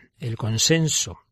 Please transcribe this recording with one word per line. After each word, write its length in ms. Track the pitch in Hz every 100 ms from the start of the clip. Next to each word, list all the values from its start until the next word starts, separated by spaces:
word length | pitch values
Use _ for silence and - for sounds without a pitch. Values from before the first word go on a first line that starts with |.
| - _
el 200 | 120 113
consenso 800 | 113 110 - 165 156 - - 82 _